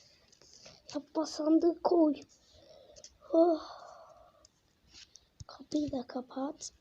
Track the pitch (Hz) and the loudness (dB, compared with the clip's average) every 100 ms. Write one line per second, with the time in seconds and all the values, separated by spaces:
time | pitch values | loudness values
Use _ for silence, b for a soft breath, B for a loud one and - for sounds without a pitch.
0 | b b b _ b b b b - 294 | b b b _ b b b b -12 -12
1 | - 320 302 - 302 320 339 330 - 349 | -6 -4 -4 -2 4 4 4 2 2 4
2 | 311 277 - _ b b b b b b | 4 2 -8 _ b b b b b b
3 | - _ - 330 349 311 B B B B | -20 _ 0 4 6 4 B B B B
4 | B B B B _ _ _ _ _ - | B B B B _ _ _ _ _ -20
5 | - - _ - - - 269 302 294 269 | -20 -20 _ -20 -20 -20 -6 -4 -2 -6
6 | 240 254 247 269 277 - - _ | -8 -10 -10 -8 -8 -10 -16 _